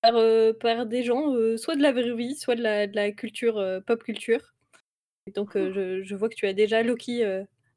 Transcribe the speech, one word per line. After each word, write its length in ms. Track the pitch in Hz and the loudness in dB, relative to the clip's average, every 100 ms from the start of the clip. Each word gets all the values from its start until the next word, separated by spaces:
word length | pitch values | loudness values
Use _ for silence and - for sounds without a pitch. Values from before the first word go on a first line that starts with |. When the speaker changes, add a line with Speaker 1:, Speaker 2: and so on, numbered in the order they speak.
Speaker 1:
par, 140 | 226 233 | 4 4
euh, 380 | 226 226 220 220 | 4 6 4 2
par 280 | 233 233 233 | 0 0 -2
des 180 | 247 | -2
gens, 300 | 240 247 302 | 0 0 2
euh, 240 | 254 226 226 | 2 0 0
soit 180 | - 311 | -2 2
de 60 | |
la 100 | 285 | 4
vraie 240 | 247 240 233 | 4 -2 -2
vie, 180 | 240 294 | -6 -4
soit 180 | - 240 | -2 0
de 60 | |
la, 260 | 226 208 208 | 0 0 -2
de 80 | 208 | 0
la 160 | 208 | -2
culture, 460 | 208 226 - 233 214 | -4 -10 -2 -2 0
euh, 240 | 190 185 - | -2 -4 -2
pop 160 | 233 | -4
culture. 520 | - 208 - 226 - _ _ _ _ _ _ _ - | -2 -8 -2 -2 -2 _ _ _ _ _ _ _ -12
Et 40 | |
donc, 260 | 202 202 202 | -8 -4 -2
euh, 100 | 190 | -2
Speaker 2:
Oh. 40 | |
Speaker 1:
je, 300 | 196 185 185 | -2 -4 -6
je 120 | 190 196 | -6 -4
vois 140 | 226 | -4
que 60 | - | -2
tu 120 | 202 | -2
as 60 | |
déjà 280 | 190 214 220 | 2 2 2
Loki, 380 | 226 233 - 240 | 0 -2 -4 -2
euh, 220 | 214 190 202 _ _ | -2 -2 -8 _ _